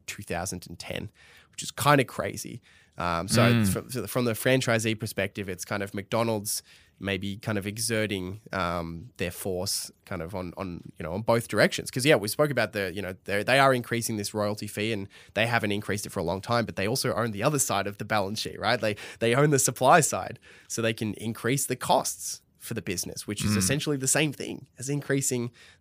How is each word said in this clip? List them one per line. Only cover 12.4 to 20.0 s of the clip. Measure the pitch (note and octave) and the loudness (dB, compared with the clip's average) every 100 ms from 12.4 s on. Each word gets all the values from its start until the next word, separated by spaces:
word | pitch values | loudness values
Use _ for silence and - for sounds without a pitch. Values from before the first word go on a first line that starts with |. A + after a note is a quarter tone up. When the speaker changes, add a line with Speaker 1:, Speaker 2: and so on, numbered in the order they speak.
| D3+ | 0
Speaker 1:
about | B2+ A2 | 2 0
the, | G#2+ F#2+ | 0 -2
you | F2+ | -4
know, | F2+ F#2+ | -6 -8
they, | - G2+ | -2 0
they | G#2 C3 | 4 6
are | C3+ | 6
increasing | C3 A#2 A#2+ A2+ A2+ | 4 2 -2 -2 -2
this | G2+ | -2
royalty | G#2+ G#2 G#2+ G#2 | 0 -2 -2 -6
fee | - G#2+ | -4 -2
and | A2 G2 - - | -2 -6 -14 -6
they | - A2+ | 0 4
haven't | A#2 G#2 | 4 2
increased | G2+ - G2+ - | 0 -2 -4 -4
it | |
for | - | -4
a | |
long | E2 F#2+ | -2 -2
time, | G2 A#2+ G#2+ | 0 0 0
but | F2+ | -2
they | G2 | -2
also | C3 B2+ | 0 0
own | F#2 A#2 | 0 -2
the | G#2 | 0
other | B2 D3 | 0 2
side | - G2 G2 | 0 0 -2
of | G2+ | -6
the | |
balance | G#2 G#2+ G2 A2 | -2 0 0 -4
sheet, | - - | -6 -2
right? | G2 A#2+ | 0 2
They, | A2 G2+ - - | 0 -2 -8 -2
they | A#2 | 2
own | A#2+ D3+ | 6 6
the | C#3 | 6
supply | C3+ C3 C3+ E3+ | 4 4 6 8